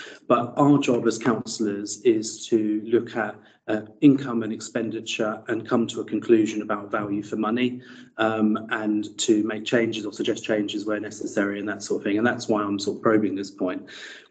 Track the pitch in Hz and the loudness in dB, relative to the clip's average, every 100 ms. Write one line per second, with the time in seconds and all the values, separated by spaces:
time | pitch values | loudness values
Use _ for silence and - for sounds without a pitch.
0 | - - - 120 123 - 143 143 139 120 | -16 -10 2 2 2 4 6 6 6 2
1 | 113 107 123 107 110 - 107 101 104 - | 2 2 0 0 -4 -4 -2 -2 -6 0
2 | 120 110 107 - - 113 107 107 110 117 | 4 4 0 -8 0 2 2 -2 2 0
3 | 117 120 104 - - _ - 107 107 - | 0 -4 -6 -6 -20 _ -4 -4 -4 6
4 | 147 131 135 113 107 110 - 120 110 110 | 6 6 2 -4 -4 -6 -6 -4 -4 -6
5 | 110 - 107 110 - 113 110 120 113 113 | -6 -2 -2 -2 -4 -4 0 0 0 -2
6 | 104 113 107 113 107 104 104 104 101 110 | -4 -2 4 6 6 -2 -4 -4 -4 -4
7 | 101 101 - 110 107 120 127 123 - - | -2 -4 -4 -2 0 2 0 -2 -14 -20
8 | - - 110 110 107 107 - 117 107 107 | -14 -2 0 4 2 2 -2 -2 0 0
9 | 104 - - 107 107 110 110 120 113 107 | -2 -4 2 2 2 -2 -4 -2 -2 -2
10 | 101 - 104 101 - 107 101 107 107 104 | -8 -4 -4 -4 -2 -2 -2 -4 -4 -4
11 | 107 - - 107 101 101 104 101 - 98 | -6 -10 -6 -2 -2 -2 -6 -8 -4 -4
12 | 107 104 120 123 - 107 101 101 104 - | 0 2 2 0 0 0 0 -2 -4 -2
13 | 117 107 101 95 98 - 92 92 - - | 2 2 2 -4 -8 -6 -6 -6 -10 -16
14 | - - - | -16 -18 6